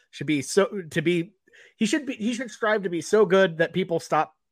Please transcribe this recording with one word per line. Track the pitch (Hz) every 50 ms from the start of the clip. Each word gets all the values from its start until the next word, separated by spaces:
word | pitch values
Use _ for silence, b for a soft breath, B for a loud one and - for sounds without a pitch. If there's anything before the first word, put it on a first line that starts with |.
| _ _
should | - - 147
be | 147 151 139
so, | 131 - - 202 196 - 214 196 170 151
to | - 170
be, | 147 170 175 165 170 - _ _ _ _ b b b b b
he | b 226
should | 208 320 311 262
be, | 240 -
he | - 202 240 247
should | 214 262 220
strive | - - 233 214 214 214
to | 185 185
be | 175 160
so | 147 - 208 214 208
good | 170 190 190 190 180 165 156
that | 165 156
people | - 180 190 - 170 160
stop | - - 165 151 156 - _ _ _ _